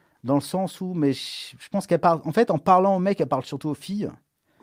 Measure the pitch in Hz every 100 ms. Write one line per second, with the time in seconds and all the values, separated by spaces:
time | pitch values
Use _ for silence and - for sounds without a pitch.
0 | _ _ 117 143 139 185 185 - 185 180
1 | 143 131 - - - - - 196 - 165
2 | 175 160 - 220 240 165 - 185 190 190
3 | 185 190 139 131 - 143 156 139 - 202
4 | 165 - _ _ _ _